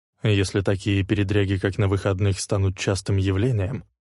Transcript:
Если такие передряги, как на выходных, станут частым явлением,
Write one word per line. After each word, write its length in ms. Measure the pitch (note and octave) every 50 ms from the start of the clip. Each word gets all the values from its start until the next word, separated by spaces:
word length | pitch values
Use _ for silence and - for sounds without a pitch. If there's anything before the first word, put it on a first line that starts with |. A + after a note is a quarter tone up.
| _ _ _ - -
Если 360 | A2 G#2 G2 F#2 - - G2+
такие 440 | F#2+ G#2+ G2+ F#2+ - G#2 G2+ G2 F#2
передряги, 520 | - G#2+ G2+ G2+ F#2+ G#2 G#2 G2+ F#2+ G2
как 220 | F#2 - G2 F#2+
на 100 | - G#2
выходных, 520 | F#2+ G2+ F#2+ - G2+ F#2+ F2+ G#2 G2 F2+ -
станут 380 | - - G#2 G2 G2 F#2+ F#2
частым 380 | - - A2+ G2 F#2 - - G2
явлением, 680 | F#2+ F#2 G2 F#2+ F#2+ A2+ C3+ A#2+ G2+ F#2 - C#2+ - - _ _ _